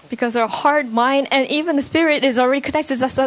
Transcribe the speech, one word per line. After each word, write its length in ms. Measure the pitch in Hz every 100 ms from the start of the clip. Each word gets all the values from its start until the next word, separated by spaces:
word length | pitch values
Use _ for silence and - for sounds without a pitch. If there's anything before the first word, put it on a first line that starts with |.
| -
Because 260 | 240 240 233
our 140 | 220
heart, 360 | - 294 294 254
mind, 360 | 226 247 277 269
and 160 | 269 262
even 260 | 294 330 285
the 40 |
spirit 360 | 262 320 320 294 262
is 120 | 233
already 220 | 254 277
connected. 400 | 277 302 302 254
That's, 160 | 254 -